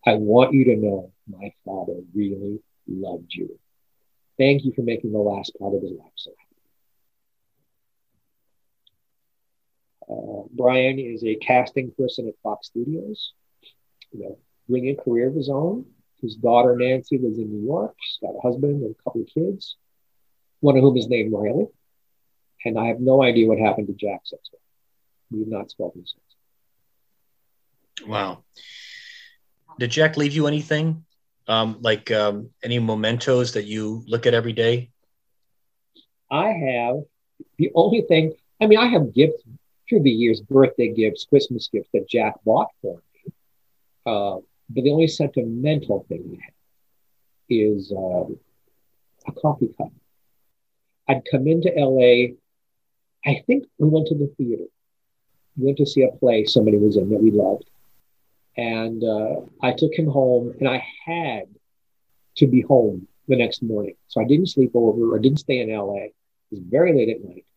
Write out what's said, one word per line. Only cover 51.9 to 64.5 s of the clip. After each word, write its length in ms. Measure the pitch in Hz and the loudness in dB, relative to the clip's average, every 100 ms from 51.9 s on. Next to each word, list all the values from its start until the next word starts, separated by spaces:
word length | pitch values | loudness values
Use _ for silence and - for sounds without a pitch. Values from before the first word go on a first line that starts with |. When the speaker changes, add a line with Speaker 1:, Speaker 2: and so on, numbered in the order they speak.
| 131 | 4
Speaker 1:
A. 340 | 123 120 120 123 _ _ _ _ _ _ _ _ 156 | 6 6 2 -4 _ _ _ _ _ _ _ _ -2
I 160 | - - | -2 0
think 200 | 269 - _ | -2 -2 _
we 100 | 151 | 2
went 180 | 156 156 | 2 0
to 60 | |
the 140 | 147 143 - | -2 -4 -4
theater. 260 | 123 113 - _ _ _ _ _ _ _ _ - | -6 -6 -10 _ _ _ _ _ _ _ _ -2
We 100 | 131 | -2
went 120 | 139 | 2
to 80 | 143 | 2
see 160 | - | 4
a 100 | 127 | 2
play 320 | - 127 113 | 4 2 4
somebody 340 | 107 - 107 104 | 4 4 4 4
was 180 | 104 101 | 4 4
in 140 | 95 | 2
that 120 | 104 | 4
we 80 | 110 | 4
loved. 380 | 104 98 98 - _ _ _ _ _ _ _ _ - | 4 0 -2 -8 _ _ _ _ _ _ _ _ -8
And, 480 | 117 113 113 113 | -6 -4 -6 -4
uh, 380 | 113 107 110 - - _ | -4 -2 -4 -6 -10 _
I 120 | 127 | -4
took 220 | 123 156 | 0 -2
him 120 | - 156 | 0 0
home, 480 | 139 127 123 120 - | 2 4 2 0 -4
and 100 | 135 | -2
I 160 | 127 - - | -2 -8 -16
had 440 | - 170 156 110 - - _ _ _ _ _ _ _ - | -8 -6 -6 -8 -12 -20 _ _ _ _ _ _ _ 2
to 100 | 139 | 4
be 160 | 127 | 4
home 460 | - 131 110 92 92 _ - | 6 4 4 -2 -14 _ -2
the 80 | 127 | 0
next 260 | 117 - | 0 -2
morning. 340 | 117 107 95 - _ | -6 -4 -6 -12 _
So 120 | - | -4
I 40 | |
didn't 220 | 113 147 | 2 2
sleep 260 | 185 | 2